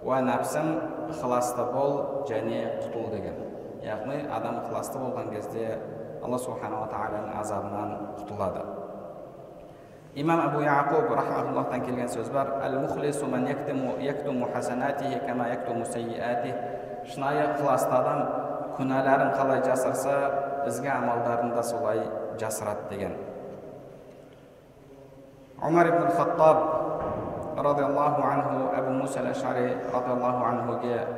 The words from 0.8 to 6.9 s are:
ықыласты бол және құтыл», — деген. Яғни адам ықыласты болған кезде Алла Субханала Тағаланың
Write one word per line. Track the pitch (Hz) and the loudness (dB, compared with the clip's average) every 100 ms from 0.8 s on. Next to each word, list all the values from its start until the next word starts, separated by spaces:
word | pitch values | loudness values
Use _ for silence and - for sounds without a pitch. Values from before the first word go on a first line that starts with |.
| - - - | -2 -6 -6
ықыласты | - 127 123 123 - 117 | -4 0 2 2 0 0
бол | 135 139 143 - - - | 2 2 2 0 -2 -2
және | 110 113 117 - - | -2 0 -2 -2 -4
құтыл», — | - 117 110 | -4 -4 -4
деген. | 107 90 78 - - - - - | -4 -6 -6 -8 -10 -12 -10 -6
Яғни | 107 117 147 - | -6 -4 -4 -4
адам | 113 113 120 107 | -4 -2 -4 -4
ықыласты | 113 120 135 | -4 -4 -4
болған | 127 117 110 | -4 -4 -4
кезде | 107 107 113 113 110 - - - - | -6 -6 -4 -2 -4 -6 -10 -10 -8
Алла | - - | -4 -4
Субханала | - 113 110 110 | -4 -6 -6 -4
Тағаланың | 110 | -4